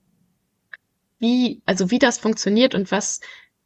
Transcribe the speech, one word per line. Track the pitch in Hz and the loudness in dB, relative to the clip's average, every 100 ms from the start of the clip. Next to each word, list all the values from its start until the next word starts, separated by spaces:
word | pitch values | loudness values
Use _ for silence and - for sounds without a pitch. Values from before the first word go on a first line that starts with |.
| _ _ _ _ _ _ _ - _ _ _ _ | _ _ _ _ _ _ _ -20 _ _ _ _
wie, | 233 247 247 - - | 0 2 0 -2 -4
also | 190 185 | -2 0
wie | 254 | 2
das | 254 - | 2 2
funktioniert | 220 220 196 214 254 | -2 -2 0 2 2
und | 190 190 | 2 -2
was | 196 - - - - _ _ | -4 -4 -8 -12 -20 _ _